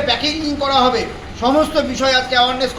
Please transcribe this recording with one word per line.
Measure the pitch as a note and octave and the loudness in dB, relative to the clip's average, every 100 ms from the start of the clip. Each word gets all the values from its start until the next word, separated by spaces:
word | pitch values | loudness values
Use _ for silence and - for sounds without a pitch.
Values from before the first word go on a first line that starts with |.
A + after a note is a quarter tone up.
| C#4+ | 4
প্যাকেজিং | A#3 D4 D#4 D4+ C#4+ | 0 -2 -2 -4 -2
করা | C#4 C4+ | 2 4
হবে, | B3+ A#3 A3+ - - - | 4 2 -4 -8 -12 -2
সমস্ত | A#3+ D4 D4+ D#4 B3+ | 2 2 2 0 -2
বিষয় | B3+ C4+ B3+ | 0 2 2
আজকে | B3 B3+ | 2 2
অ্যাওয়ারনেস | B3 B3+ C4 | 2 0 -4